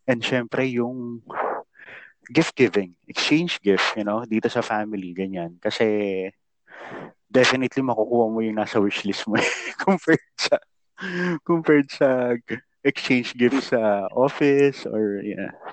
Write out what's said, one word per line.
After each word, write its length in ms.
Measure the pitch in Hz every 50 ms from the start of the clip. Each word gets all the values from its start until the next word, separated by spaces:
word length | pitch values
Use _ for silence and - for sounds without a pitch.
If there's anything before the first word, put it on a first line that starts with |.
| - -
And 160 | 123 117 113
syempre, 400 | - 127 127 120 110 - 123 131
yung 560 | 131 120 120 120 123 127 127 120 120 117 113 _ - - - - - - - - _ _ _ - - - - - - _ _ _ - 123
gift 240 | 151 160 - -
giving, 400 | - 127 104 - 104 101 87 87 _ _
exchange 560 | - - - - - 151 160 175 170 - -
gift, 320 | - 98 98 92 - - -
you 80 | 117 104
know, 220 | 104 104 113 123
dito 240 | 117 107 110 - 117
sa 160 | - 120 113
family, 480 | - 113 107 107 107 107 98 92 90 87
ganyan. 480 | 90 95 95 95 90 85 85 87 87
Kasi 640 | - 107 - - 117 110 104 104 104 98 95 95 92 98 - _ _ _ _ _ _ _ - - - - - - - - _ _ _ _
definitely 560 | 101 127 127 - 135 131 131 120 - 135 131
makukuha 400 | 127 117 110 107 - 120 117 113 110 113
mo 80 | 113
yung 160 | 113 110 107
nasa 240 | 107 104 - - 113
wishlist 480 | 101 101 - - - 101 98 - - 110
mo 80 | 101 90 85 - - -
<laughs> 240 | - - - - -
compared 400 | 190 196 170 - - 160 - - _ _ -
sa 160 | - - 147 - _ _ _ _ _ _ _ -
<laughs> 460 | 185 185 180 180 180 180 170 151 _
Compared 460 | - 170 165 160 - 151 147 139 - -
sa 420 | - 147 135 131 127 123 123 123 120 _ -
g-, 140 | 117 113 _ _ _ _ -
exchange 520 | 139 - - - - 131 123 120 - -
gifts 320 | 123 120 120 131 135 120 - 131
sa 340 | 117 110 107 104 101 95 92 -
office 720 | 123 127 139 - - 151 143 139 139 143 139 135 - -
or, 340 | 113 - 107 107 104 101 98 101
yeah, 300 | 104 98 - 98 - - - - -